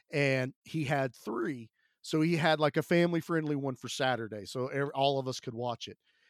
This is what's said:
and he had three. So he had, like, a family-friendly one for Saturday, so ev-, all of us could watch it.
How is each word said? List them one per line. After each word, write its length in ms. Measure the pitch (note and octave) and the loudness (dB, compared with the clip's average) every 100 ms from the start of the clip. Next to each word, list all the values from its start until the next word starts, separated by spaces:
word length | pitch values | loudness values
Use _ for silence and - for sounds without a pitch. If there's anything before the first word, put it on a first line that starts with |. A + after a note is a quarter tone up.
| _ | _
and 420 | D3+ C#3+ C3+ B2+ - | 0 2 2 -2 -6
he 220 | - D#3+ C#3 | -8 -4 0
had 280 | D3 C3+ - | 0 -2 -4
three. 540 | - A3+ G3 C3 A2 _ _ _ | -8 -4 -4 -6 -12 _ _ _
So 200 | - D#3 | -4 0
he 160 | D#3+ E3 | 2 4
had, 220 | D#3+ D#3 | 4 4
like, 180 | D3+ D#3+ | 4 2
a 60 | |
family-friendly 760 | D3+ F3 F3 E3+ - E3 D3+ C#3+ | 4 4 4 2 0 -2 0 0
one 180 | C#3 B2+ | -2 -4
for 140 | A#2+ | -6
Saturday, 560 | - C3+ A#2+ A2+ G#2 F#2 | -2 0 0 -2 -6 -6
so 220 | C3+ B2+ | -4 -2
ev-, 220 | C#3 C#3+ C3+ | -2 -2 2
all 240 | C#3 C#3 | 2 2
of 80 | C3 | 0
us 120 | B2 | -6
could 120 | - | -6
watch 340 | A2+ B2 A2+ - | -6 -6 -6 -10
it. 100 | G#2+ _ _ _ | -16 _ _ _